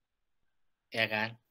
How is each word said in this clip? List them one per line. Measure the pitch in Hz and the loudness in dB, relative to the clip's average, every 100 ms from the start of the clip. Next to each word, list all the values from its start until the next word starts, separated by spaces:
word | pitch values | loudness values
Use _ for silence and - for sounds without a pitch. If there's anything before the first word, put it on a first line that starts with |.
| _ _ _ _ _ _ _ _ _ | _ _ _ _ _ _ _ _ _
Ya | 120 110 | 0 0
kan? | 107 110 117 _ | 2 -2 -6 _